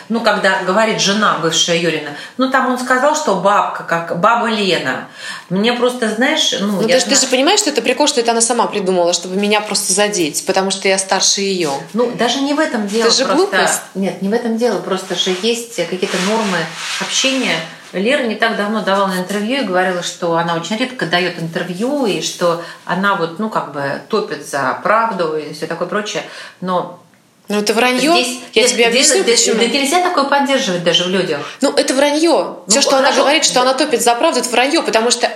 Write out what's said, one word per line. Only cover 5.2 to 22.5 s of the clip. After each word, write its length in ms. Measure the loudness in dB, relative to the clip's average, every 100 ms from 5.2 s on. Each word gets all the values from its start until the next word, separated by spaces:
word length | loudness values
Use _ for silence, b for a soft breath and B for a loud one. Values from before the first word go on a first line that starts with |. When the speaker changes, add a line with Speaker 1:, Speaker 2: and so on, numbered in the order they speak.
| B B -4
Speaker 1:
Мне 240 | 0 2
просто, 380 | 2 0 0 -2
знаешь, 440 | 0 0 2 0 0
ну, 220 | -2 0
Speaker 2:
Ну, 60 | 2
Speaker 1:
я 80 | 2
Speaker 2:
ты 40 |
ж, 20 |
ты 40 | 4
Speaker 1:
знаю 100 | 2
Speaker 2:
же 40 | 2
понимаешь, 320 | 2 4 4
что 100 | 2
это 100 | 0
прикол, 240 | 0 2 2
что 140 | 2
это 120 | 0
она 80 | 2
сама 240 | 0 0 0
придумала, 460 | -2 0 2 2
чтобы 220 | 0 -2 -2
меня 240 | 0 0
просто 300 | 0 -4 -2
задеть, 500 | 0 0 0 -2 -2 -2
потому 240 | 0 0
что 180 | 0 0
я 100 | 0
старше 420 | 0 0 0 0
ее. 320 | 0 0 -2 -4 -4
Speaker 1:
Ну, 160 | -2 -2
даже 280 | 0 0 0
не 120 | 0
в 40 | 0
этом 260 | 0 -2 -2
дело 200 | 2 4
Speaker 2:
Это 100 | 4
же 80 |
Speaker 1:
просто. 120 | 2 2 2 2
Speaker 2:
глупость. 240 | 0 -2 -6
Speaker 1:
Нет, 260 | -4 -4 -2
не 80 | -2
в 40 |
этом 240 | -2 0 0
дело. 200 | 0 0
Просто 340 | -2 -4 -4
же 200 | -4 -2 0
есть 340 | 0 -2 -4 -6 -4
какие-то 300 | -2 -2 0 0
нормы 300 | 0 0 -2 -4 -8 -8 -6
общения. 560 | -4 0 0 0 0 -2 -6 -14 -10
Лера 320 | -2 0 0
не 100 | 0
так 220 | 0 0 0
давно 260 | -2 -2
давала 300 | 0 0 0 -2
интервью 460 | -4 -4 -2 -2
и 20 |
говорила, 380 | 0 0 0 -2
что 340 | -4 -4 0 0
она 180 | 0 -2
очень 200 | -4 -4
редко 300 | -4 -4 -2
дает 320 | 0 0 -4
интервью, 680 | -6 -6 -6 -4 -2 0
и 160 | 0 0
что 420 | -4 0 0